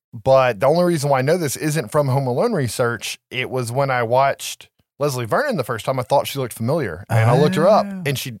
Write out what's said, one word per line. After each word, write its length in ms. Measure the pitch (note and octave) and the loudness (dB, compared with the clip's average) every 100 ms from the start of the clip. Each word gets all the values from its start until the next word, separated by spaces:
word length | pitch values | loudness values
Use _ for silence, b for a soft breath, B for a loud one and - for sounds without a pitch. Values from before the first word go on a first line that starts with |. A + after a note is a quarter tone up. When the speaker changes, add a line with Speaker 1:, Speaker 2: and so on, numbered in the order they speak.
| _ | _
Speaker 1:
but 460 | A#2 B2+ C3+ B2+ G2+ | -6 4 4 4 2
the 80 | C3 | 2
only 160 | E3 F3 | 4 2
reason 240 | E3 C#3+ | 2 2
why 80 | C3+ | 2
I 20 | |
know 140 | C3 F3+ | 2 0
this 180 | D3 - | 0 -4
isn't 340 | D3+ D3+ C#3+ | -2 -2 -2
from 160 | D#3 C#3+ | 0 2
Home 180 | C3+ C3 | 0 0
Alone 260 | B2+ A#3 | 0 0
research. 640 | G3 B2 - A#2+ A#2 - - - | 0 -2 0 -2 -2 -6 -12 -10
It 180 | B2 A2+ | -6 -4
was 220 | B2+ A2+ | -4 -4
when 180 | B2 C#3 | -2 0
I 140 | B2 | 0
watched 640 | A2+ B2 C#3 - - - - _ _ - | 0 2 2 0 -8 -14 -18 _ _ -4
Leslie 260 | D3 B2+ A#2 | -4 -2 -2
Vernon 320 | F3 D4 F#3+ | -2 0 -2
the 60 | |
first 220 | A#2+ A2+ - | -4 -6 -4
time, 140 | C3 | -4
I 40 | |
thought 240 | - C#3 - | 0 0 0
she 100 | C3+ | -4
looked 160 | B2 | -6
familiar, 500 | - A#2 E3 A2 E2 - | -4 -2 -2 -2 -6 -2
and 180 | A2+ A2+ | 2 4
I 60 | B2+ | 4
looked 180 | F3+ F#3 | 4 4
her 120 | F3 | 4
up, 200 | G3+ G2+ | 4 2
Speaker 2:
Oh. 140 | F#3 D#3 | -4 -6
Speaker 1:
and 120 | C3+ | -6
she, 140 | C3+ A2 | -6 -12